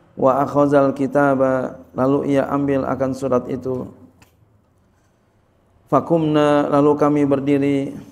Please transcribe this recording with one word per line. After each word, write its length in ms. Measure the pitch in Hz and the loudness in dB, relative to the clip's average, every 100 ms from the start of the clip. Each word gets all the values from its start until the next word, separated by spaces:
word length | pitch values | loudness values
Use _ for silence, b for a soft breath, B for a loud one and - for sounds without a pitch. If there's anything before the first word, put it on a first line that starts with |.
| _ | _
"Wa 320 | - 135 131 143 | -2 0 2 0
akhazal 480 | 139 143 143 139 | 0 2 4 2
kitaba," 880 | 135 135 139 143 131 131 131 127 - - | 0 -2 0 2 2 0 0 -4 -10 -12
lalu 480 | - 131 143 143 139 | -4 0 0 0 -2
ia 80 | - | -2
ambil 400 | 143 139 135 127 | -2 -2 -2 -2
akan 240 | 131 131 131 | -4 -4 -4
surat 320 | 139 123 123 | -2 -2 -2
itu. 400 | 135 131 127 127 - - _ _ _ _ _ _ _ _ _ _ _ _ _ _ _ _ _ _ | -6 -6 -8 -8 -16 -20 _ _ _ _ _ _ _ _ _ _ _ _ _ _ _ _ _ _
Fakumna, 800 | 147 123 165 156 151 147 147 143 | -2 2 0 2 2 2 2 2
lalu 220 | 143 147 | 2 2
kami 320 | 147 147 147 143 | 4 2 2 2
berdiri. 520 | 139 135 143 139 139 139 - B | 0 0 0 0 -2 -4 -10 B